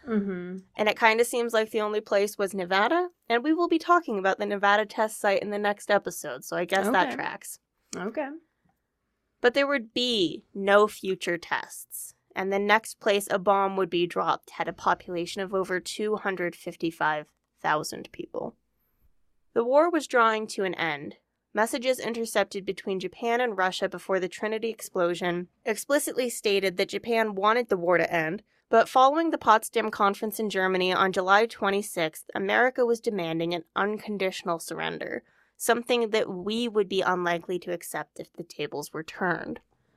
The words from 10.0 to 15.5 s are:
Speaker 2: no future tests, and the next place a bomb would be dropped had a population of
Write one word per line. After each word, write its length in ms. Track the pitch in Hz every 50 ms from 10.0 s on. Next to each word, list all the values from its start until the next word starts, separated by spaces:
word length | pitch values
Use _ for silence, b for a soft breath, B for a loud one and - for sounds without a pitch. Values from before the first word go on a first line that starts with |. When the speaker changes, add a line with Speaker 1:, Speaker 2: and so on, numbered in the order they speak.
| 247 247 233 214 180 151 - - - _ -
Speaker 2:
no 340 | 196 196 202 196 208 214
future 500 | 208 - - - 190 190 185 - 185 175
tests, 760 | 170 - - 151 120 - - - - - - - - - - - _ _ _ -
and 180 | - 190 190 196
the 60 | 196
next 400 | 202 208 208 220 - - - -
place 280 | - 226 202 202 202 -
a 80 | - 196
bomb 360 | 180 202 196 196 196 190 196
would 140 | 190 190 175
be 160 | - 175 175
dropped 460 | 170 - 170 170 165 - - - -
had 160 | - - 165
a 60 | 160 180
population 680 | - - 202 175 - - - 180 170 175 170 - 208
of 100 | 196 185